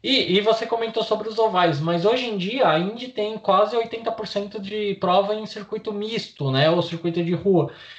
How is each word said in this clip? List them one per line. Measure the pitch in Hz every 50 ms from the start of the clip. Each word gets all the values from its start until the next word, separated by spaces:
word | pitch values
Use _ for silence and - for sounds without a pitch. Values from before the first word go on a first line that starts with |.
| -
E, | 240 269 254 180 - 180
e | 202
você | 202 220 220 - 226
comentou | - 233 226 233 220 - 226 214
sobre | - 214 196 208 220
os | 214
ovais, | 226 220 220 190 180 180 170 151 139
mas | 156 165 170 170 170
hoje | 208 240 262 254
em | 240 214
dia | 196 175 196 233 269 240
a | 170 156 160
Indy | 175 196 226 233 254 -
tem | - - 208 214 220
quase | 214 - - 190 196 208 208 247
oitenta | 233 226 233 - 226 - 226
por | - - 214
cento | - - 202 202 202 202 220
de | 196 196 214 214 208 202 190
prova | 196 - 180 180 196 202 196 214
em | 214 220
circuito | 202 - 214 202 - - 214 - 220 208
misto, | 202 208 214 226 220 - - - - 143 135
né, | 131 135 147 160
ou | 170 175
circuito | 170 - 170 160 - 175 165 175 170
de | 170 180
rua. | - - 196 190 165 143 139 - - - - -